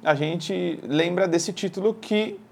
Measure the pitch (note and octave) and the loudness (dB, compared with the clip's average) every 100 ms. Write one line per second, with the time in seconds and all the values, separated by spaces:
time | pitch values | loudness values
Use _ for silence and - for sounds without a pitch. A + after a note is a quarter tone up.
0 | - C#3+ D3+ E3 - F#3 F3 D#3+ - D3 | 2 2 2 -2 -4 -2 -2 -4 -2 2
1 | E3+ F3+ F#3+ E3 E3+ F3+ G3 F3+ G3+ A3 | 2 2 2 2 0 -4 -6 0 -2 -2
2 | - G#3+ A3 G3+ - | 0 0 0 -4 -16